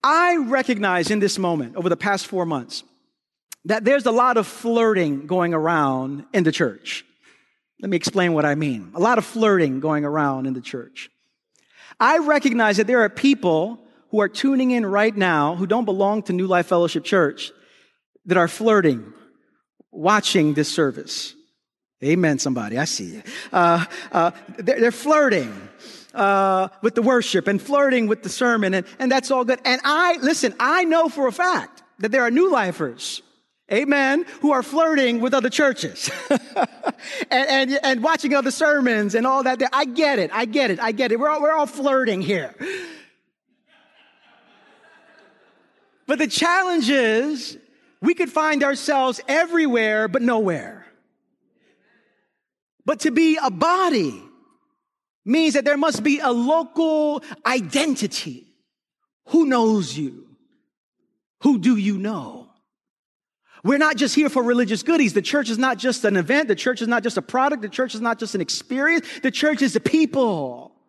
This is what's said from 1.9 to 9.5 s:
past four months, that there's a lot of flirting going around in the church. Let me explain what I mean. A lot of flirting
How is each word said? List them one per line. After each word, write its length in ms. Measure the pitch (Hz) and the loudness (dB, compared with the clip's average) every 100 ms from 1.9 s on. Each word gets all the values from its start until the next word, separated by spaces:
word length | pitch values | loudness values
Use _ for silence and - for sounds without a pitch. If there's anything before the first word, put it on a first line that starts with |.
| 170 | -2
past 300 | 202 196 - | -2 -4 -4
four 180 | 190 170 | -6 -4
months, 380 | 147 117 - - _ _ _ _ _ _ - 165 | -6 -8 -16 -18 _ _ _ _ _ _ -20 -4
that 200 | 220 214 | -2 2
there's 200 | 277 240 | 2 2
a 60 | |
lot 240 | 226 247 233 | 2 2 2
of 100 | 196 | -2
flirting 800 | - 233 233 226 202 160 139 147 | -6 -2 2 2 2 0 -2 -2
going 280 | 180 170 | -2 0
around 720 | 165 156 165 143 131 131 143 - | 0 0 0 0 -2 -4 -8 -4
in 100 | 202 | 0
the 80 | 160 | 0
church. 540 | 151 143 98 - - - _ _ _ _ _ _ _ | 2 -2 -4 -12 -14 -14 _ _ _ _ _ _ _
Let 100 | 196 | -4
me 60 | 175 | -2
explain 380 | - 190 175 | -2 0 0
what 100 | 160 | 2
I 120 | 147 147 | 0 0
mean. 360 | 151 117 87 | -2 -6 -8
A 60 | 113 | -2
lot 180 | 208 240 | 2 2
of 60 | |
flirting 560 | - 226 220 | -2 0 2